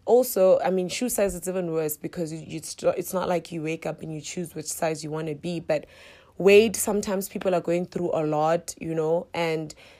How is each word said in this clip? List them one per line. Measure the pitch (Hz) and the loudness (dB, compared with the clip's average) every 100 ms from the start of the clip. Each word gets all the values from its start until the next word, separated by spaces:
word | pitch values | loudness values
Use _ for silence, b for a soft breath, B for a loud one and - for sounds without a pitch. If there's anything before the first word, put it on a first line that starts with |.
also, | - 233 254 - 185 180 | 2 4 4 4 6 6
I | - | 4
mean, | 185 180 | 0 -2
shoe | - 247 | -4 -4
size | - 202 | 0 -2
is | 175 185 | -2 -6
even | 185 175 | -4 -2
worse | 160 156 - | -2 -2 -4
because | 165 175 160 | -8 -6 -6
you, | 160 | -8
you | 151 160 | -10 -12
st-, | - - 175 - | -10 -4 -2 -2
it's | 175 | -2
not | 190 180 | -4 -2
like | 180 170 | -2 -4
you | 170 | -8
wake | 156 160 160 | -6 -6 -6
up | 156 | -8
and | 160 | -10
you | 156 | -12
choose | 147 - 175 | -10 -10 -10
which | - 151 | -10 -10
size | - 165 156 | -4 -4 -4
you | 151 | -6
wanna | 156 160 | -8 -6
be. | 147 175 175 | -8 -6 -6
But | 165 156 - B B B B B | -2 -2 -2 B B B B B
weight, | 175 202 226 | 8 10 8
sometimes | 185 - 208 208 196 196 | 4 0 0 0 -2 -4
people | 208 190 | -4 0
are | 175 | 0
going | 165 175 180 | 2 -2 -2
through | - 175 | -4 -2
a | 156 | 0
lot, | 156 151 156 170 170 - | 0 0 2 0 -2 -10
you | 160 | -6
know, | 160 156 165 185 | -2 0 0 -2
and | 170 170 160 156 - B | -4 -2 -2 -6 -12 B